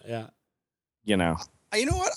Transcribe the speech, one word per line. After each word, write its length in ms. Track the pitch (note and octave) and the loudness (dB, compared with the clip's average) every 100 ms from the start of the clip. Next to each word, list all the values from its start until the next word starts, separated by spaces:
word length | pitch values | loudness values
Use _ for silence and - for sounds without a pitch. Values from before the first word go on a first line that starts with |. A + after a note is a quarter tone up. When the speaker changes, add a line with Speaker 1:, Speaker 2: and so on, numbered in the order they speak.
| A2 | -10
Speaker 1:
yeah. 200 | A2+ A2 _ _ _ _ _ _ _ | -10 -10 _ _ _ _ _ _ _
Speaker 2:
you 120 | G#2+ G2 | 0 2
know. 200 | E2+ D#2+ - _ _ | 2 0 -6 _ _
Speaker 3:
Uh, 40 | G#3+ | 0
you 100 | C4 | 0
know 100 | F4+ | 0
what? 160 | F#4+ | 0